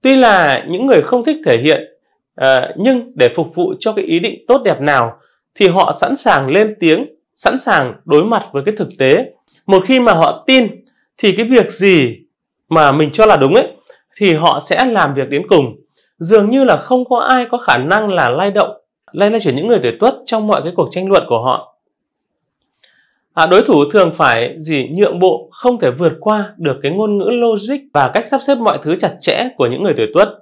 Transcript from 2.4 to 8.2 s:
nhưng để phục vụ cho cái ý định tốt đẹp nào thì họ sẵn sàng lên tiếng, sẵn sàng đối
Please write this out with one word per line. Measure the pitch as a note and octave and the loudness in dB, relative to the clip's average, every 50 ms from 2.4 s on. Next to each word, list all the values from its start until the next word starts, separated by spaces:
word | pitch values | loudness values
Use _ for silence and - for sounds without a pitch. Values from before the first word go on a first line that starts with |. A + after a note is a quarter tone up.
| C3+ C3+ C3+ B2+ - - - | 2 2 2 2 0 -4 -8
nhưng | - G3 B3+ C4 B3 A#3 - - | -2 0 0 0 0 -2 -10 -2
để | D3+ B2+ - - | 0 0 2 2
phục | - D#3+ E3 - | -2 -6 -6 -4
vụ | F3 F3 D#3+ - - | -4 -4 -4 -4 -4
cho | - A3 | -6 -4
cái | G#3 G#3 G3 | -4 -4 -4
ý | - D#3+ E3+ | -2 -2 -2
định | F3 A3+ - - _ - | -2 -4 -8 -10 _ 0
tốt | A#3+ C4+ - | 0 2 2
đẹp | G3+ D3+ B2 | -2 -2 -2
nào | C#3 D3 D3 C3 A#2 A2+ - _ _ _ _ _ _ _ _ | -2 0 0 0 0 -2 -6 _ _ _ _ _ _ _ _
thì | - G#3 F3+ | 0 2 2
họ | E3 G3 F#3 - - - | 2 2 0 0 0 -2
sẵn | - - C4+ | -2 -4 -4
sàng | - - A#3+ F3+ C#3 C#3 C3 | -2 0 0 0 0 0 0
lên | D3 G3 G#3+ A3 G#3+ _ | 0 0 0 0 -2 _
tiếng, | F3 E3 D#3 F#3 C#4+ - _ _ _ _ _ | 0 0 2 0 -2 -8 _ _ _ _ _
sẵn | _ - - A3+ C4 | _ -4 -4 -4 -2
sàng | - B3+ G3+ D#3 C3+ B2 A2+ - _ | -4 -2 0 0 -2 -4 -8 -12 _
đối | - C3+ D3 | 2 2 2